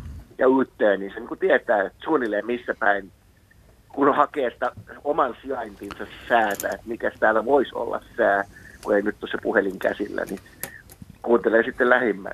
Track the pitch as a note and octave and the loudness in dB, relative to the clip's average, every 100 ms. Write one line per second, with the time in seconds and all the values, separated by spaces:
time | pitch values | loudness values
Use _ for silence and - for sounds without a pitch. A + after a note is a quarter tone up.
0 | - - - - C3 C3+ B2 - G#2+ G2 | -10 -16 -16 0 2 4 0 0 0 0
1 | G2 A2 A#2+ C3+ - C3 - G#2+ G2 - | -4 -10 -12 -4 2 2 2 0 0 -6
2 | - D3+ A#2 G#2 A2 A#2+ - - G#2 G2+ | -2 0 0 -2 -2 -6 -6 -2 0 0
3 | F#2+ - _ _ _ _ - _ _ - | -4 -18 _ _ _ _ -20 _ _ 0
4 | C#3 B2+ C#3+ D3 B2 - B2+ - - - | 2 4 2 0 -4 -2 -6 -6 -16 -10
5 | C#3+ D#3+ C3+ A2 C3 B2 A2+ F#2+ G2+ - | -4 0 0 -2 -8 -8 -8 -12 -14 -12
6 | G#2 - - A#2+ G#2+ G2 G2 G2 A2 A#2 | -14 -14 0 2 2 0 -4 -6 -8 -6
7 | G#2+ - A2+ A2 A2 C#3+ A2+ - A#2 G#2+ | -4 0 2 2 4 2 2 -2 -6 -6
8 | - - G#2 G2 G2 - - - G#2 G#2 | -8 0 2 2 -2 -10 -20 -12 0 0
9 | G#2 - - A2 - G#2+ G2 F#2+ - G#2 | 0 -4 -8 -6 0 2 0 -2 -4 -2
10 | G#2 F#2+ F2+ F#2+ - - - - - - | -4 -6 -6 -8 -12 -16 -16 -16 -20 -20
11 | - - - A#2 A2 A2+ B2+ - B2 B2 | -20 -12 2 2 4 2 2 0 2 4
12 | A#2+ F#2+ F#2+ | 2 -2 -8